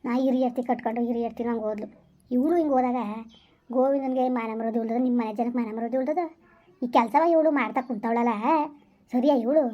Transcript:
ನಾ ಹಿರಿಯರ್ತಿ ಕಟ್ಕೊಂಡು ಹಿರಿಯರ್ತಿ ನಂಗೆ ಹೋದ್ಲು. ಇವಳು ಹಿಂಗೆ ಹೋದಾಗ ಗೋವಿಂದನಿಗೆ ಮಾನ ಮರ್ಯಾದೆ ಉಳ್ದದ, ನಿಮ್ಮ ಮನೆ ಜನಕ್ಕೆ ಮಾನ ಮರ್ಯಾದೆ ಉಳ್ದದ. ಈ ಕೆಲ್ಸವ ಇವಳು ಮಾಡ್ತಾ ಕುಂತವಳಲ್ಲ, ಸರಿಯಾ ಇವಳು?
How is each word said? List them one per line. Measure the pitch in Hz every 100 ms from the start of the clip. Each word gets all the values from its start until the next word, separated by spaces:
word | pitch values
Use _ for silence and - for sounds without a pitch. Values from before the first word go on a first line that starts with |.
ನಾ | 247
ಹಿರಿಯರ್ತಿ | 240 269 254 254 247
ಕಟ್ಕೊಂಡು | 247 247 240 233
ಹಿರಿಯರ್ತಿ | 240 233 233 233
ನಂಗೆ | 233 233
ಹೋದ್ಲು. | 214 214 - - _ _ _
ಇವಳು | 247 285 349
ಹಿಂಗೆ | 311
ಹೋದಾಗ | 262 254 247 208 220 226 - _ _ _
ಗೋವಿಂದನಿಗೆ | 247 262 277 269 262 254
ಮಾನ | 254 226 220
ಮರ್ಯಾದೆ | 226 226
ಉಳ್ದದ, | 226 233
ನಿಮ್ಮ | 254 240
ಮನೆ | 220
ಜನಕ್ಕೆ | 214 240 240
ಮಾನ | 226 220
ಮರ್ಯಾದೆ | 233 262
ಉಳ್ದದ. | 254 311 330 - _ _ _ _
ಈ | 247
ಕೆಲ್ಸವ | 247 233 285
ಇವಳು | 330 330 311
ಮಾಡ್ತಾ | 285 226 240
ಕುಂತವಳಲ್ಲ, | 254 220 226 233 240 208 233 320 302 - _ _ _
ಸರಿಯಾ | 247 277
ಇವಳು? | 277 226 302 254